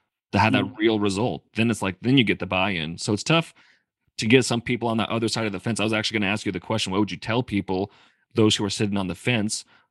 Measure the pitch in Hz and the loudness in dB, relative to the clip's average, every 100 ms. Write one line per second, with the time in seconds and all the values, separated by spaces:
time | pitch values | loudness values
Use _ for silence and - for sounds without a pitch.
0 | _ _ _ 101 110 107 98 104 113 107 | _ _ _ 0 2 2 -2 0 2 2
1 | 104 95 120 76 _ 110 117 104 95 90 | 0 0 -2 -4 _ -2 -2 0 -4 -4
2 | 117 135 104 92 90 92 98 87 78 82 | 2 4 4 0 -2 -2 -2 -2 -6 -6
3 | - 104 - 165 - _ _ _ _ _ | -4 -2 2 0 0 _ _ _ _ _
4 | _ - 107 127 117 123 - 120 117 110 | _ -6 6 6 6 -2 -2 -2 -2 -2
5 | 101 113 113 120 110 95 117 101 107 110 | -2 -2 -2 -2 -4 -4 -4 -2 -2 -2
6 | - 110 98 107 107 92 - 110 98 92 | -2 -2 -2 -2 -4 -6 -4 -4 -2 0
7 | 101 90 - 117 127 101 85 92 101 _ | 0 -2 -4 -2 0 -2 -2 -2 -4 _
8 | _ _ _ 117 110 - 101 - 104 101 | _ _ _ 2 4 4 -2 -2 -2 -2
9 | 90 85 120 120 107 - - _ _ | -4 -4 -2 0 -2 -6 -12 _ _